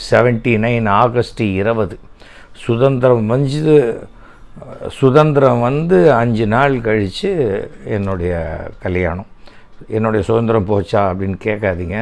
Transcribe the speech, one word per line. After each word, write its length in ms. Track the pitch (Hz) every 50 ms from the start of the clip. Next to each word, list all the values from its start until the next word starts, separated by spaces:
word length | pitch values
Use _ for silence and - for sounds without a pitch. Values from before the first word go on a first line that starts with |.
| - -
செவன்ட்டி 420 | 120 110 117 123 120 113 117 127 117
நைன் 300 | 104 110 120 120 117 113 104
ஆகஸ்ட் 520 | 98 104 123 120 117 123 113 - - -
இருபது. 540 | 117 104 95 95 101 110 117 110 107 82 - - - - - - - - - - - - -
சுதந்திரம் 760 | - - - 117 117 127 139 135 123 127 131 123 117 110
வந்து, 460 | 107 120 135 143 131 139 151 156 156 151 147 127 113 110 - - - - - - - - - - - - - - 127 - - - -
சுதந்திரம் 720 | - - 135 127 123 151 156 156 147 143 135 131 120 120
வந்து 520 | 120 123 139 147 160 170 190 180 170 156 131
அஞ்சு 320 | 113 120 120 113 107 113
நாள் 280 | 104 110 123 139 143 135
கழிச்சு 540 | 123 113 110 107 110 101 95 - - - 196 196 170 131 104 95 104 - - - - -
என்னுடைய 480 | 135 113 101 98 98 95 90 85 90 87 85 80 80 78 80 90 - - -
கல்யாணம். 500 | - 98 90 90 90 82 85 90 98 - - - - - - - - - - - -
"என்னுடைய 380 | - 110 110 110 113 110 107 95
சுதந்திரம் 420 | 110 113 113 117 113 113 113 92
போச்சா?" 340 | 92 104 101 92 - - 104
அப்படின்னு 360 | 101 95 90 95 98 98 95 87 -
கேட்காதீங்க. 540 | 110 107 101 107 98 90 85 90 85 92 107